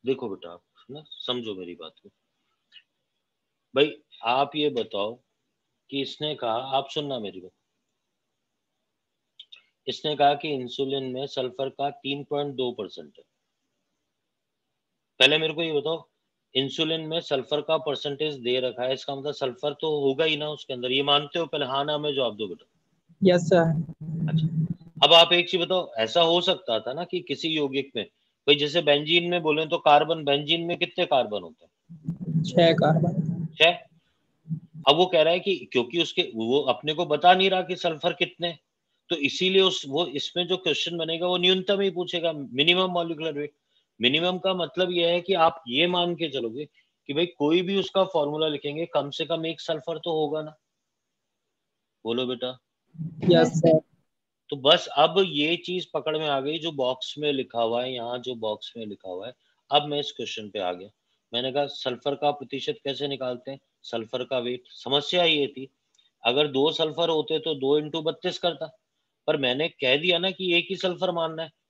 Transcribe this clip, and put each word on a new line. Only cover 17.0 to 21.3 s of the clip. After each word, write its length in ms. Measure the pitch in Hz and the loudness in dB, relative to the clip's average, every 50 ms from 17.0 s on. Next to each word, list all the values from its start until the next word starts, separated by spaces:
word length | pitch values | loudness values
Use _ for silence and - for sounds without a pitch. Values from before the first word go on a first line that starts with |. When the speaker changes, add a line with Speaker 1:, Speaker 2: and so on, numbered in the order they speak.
| 160 | -4
Speaker 1:
में 160 | 156 160 170 | -4 -4 -6
sulfur 400 | 165 - 151 131 120 - 151 147 | -2 -2 -2 -2 -2 -2 -4 -4
का 160 | 147 - 160 156 | 0 0 -2 0
percentage 540 | 160 156 135 131 - 147 139 135 156 156 143 131 | 0 -2 -4 -4 -4 -8 -4 -4 -4 -4 -4 -4
दे 200 | 117 123 127 131 | -2 -2 0 0
रखा 240 | 127 127 110 117 123 | 0 -2 -4 -4 -2
है, 100 | 131 135 | -2 -2
इसका 220 | 135 - - 139 | -4 -4 -8 -8
मतलब 180 | 139 135 147 135 | -6 -6 -8 -6
sulfur 400 | - 143 127 120 - - 151 139 - | -4 -4 -6 -4 -4 -6 -6 -4 -4
तो 80 | 160 156 151 147 | -4 -2 -2 2
होगा 260 | 139 135 135 135 160 | 2 2 2 2 2
ही 100 | 160 156 | 0 0
ना 120 | 147 151 151 | -2 -4 -6
उसके 240 | 151 - - - 135 | -8 -10 -10 -10 -8
अंदर, 180 | 123 120 127 | -6 -4 0
ये 120 | 127 139 139 | 0 2 4
मानते 360 | 143 143 147 151 143 | 4 4 4 2 0